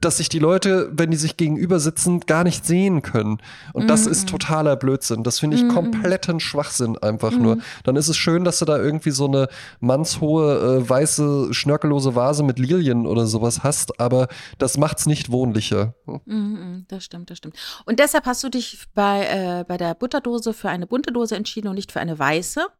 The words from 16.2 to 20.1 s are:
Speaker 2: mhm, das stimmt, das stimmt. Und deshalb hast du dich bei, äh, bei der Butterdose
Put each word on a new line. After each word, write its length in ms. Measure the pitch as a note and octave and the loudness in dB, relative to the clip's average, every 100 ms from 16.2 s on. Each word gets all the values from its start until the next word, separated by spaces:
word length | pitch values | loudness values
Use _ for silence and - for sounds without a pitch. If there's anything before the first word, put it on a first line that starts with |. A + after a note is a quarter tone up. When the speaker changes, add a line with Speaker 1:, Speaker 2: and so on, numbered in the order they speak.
| - | -6
Speaker 2:
mhm, 580 | G#3+ G#3 G#3 F3+ F3+ F#3 | -4 -4 -6 -10 -12 -12
das 160 | F#3+ | -14
stimmt, 280 | - E3+ F3 | -14 -16 -16
das 80 | E3+ | -16
stimmt. 180 | D3+ - - - | -16 -16 -16 -14
Und 140 | - B3 | -4 2
deshalb 260 | C#4+ - - | 4 2 -2
hast 180 | B3 | -4
du 40 | C4+ | -4
dich 280 | B3 A3+ - - | -6 -8 -12 -10
bei, 300 | - G3+ G3+ G3 | 0 2 2 0
äh, 380 | G3 F#3 F3 F3 | -2 -2 -4 -4
bei 120 | F3+ | -4
der 160 | E3+ | -2
Butterdose 580 | E3 B3 | -2 -2